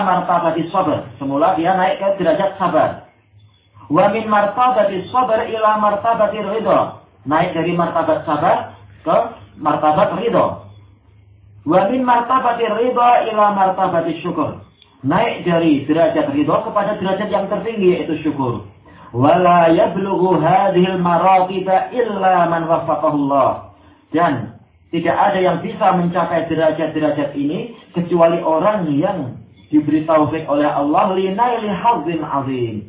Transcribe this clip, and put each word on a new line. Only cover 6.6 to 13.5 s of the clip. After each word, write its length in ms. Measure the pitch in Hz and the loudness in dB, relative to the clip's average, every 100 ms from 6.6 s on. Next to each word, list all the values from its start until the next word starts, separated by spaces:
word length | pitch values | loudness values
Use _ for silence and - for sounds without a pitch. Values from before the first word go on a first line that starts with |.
| 151 143 - - - _ 131 | 0 2 0 -6 -20 _ -2
Naik 240 | 156 175 | 0 0
dari 240 | 165 175 170 | -2 -2 -2
martabat 480 | 165 165 160 151 - | -2 -2 0 -2 -2
sabar 500 | 151 175 233 - - - - 156 | -2 0 0 -2 -14 -20 -10 -2
ke 120 | 185 - - - - | 0 0 -8 -20 -8
martabat 560 | 147 147 151 151 208 185 | -4 0 2 2 0 0
ridha. 500 | 233 180 147 - - - - _ _ _ _ _ - - 143 | -2 0 0 -4 -14 -20 -20 _ _ _ _ _ -20 -10 0
Wa 240 | 185 196 | 2 2
min 160 | 254 247 | 0 2
martabati 600 | 233 233 262 247 233 220 | 2 2 0 0 0 -2
ridha 600 | 214 247 240 240 240 226 | 0 0 2 4 4 2
ila 120 | 214 208 | 2 2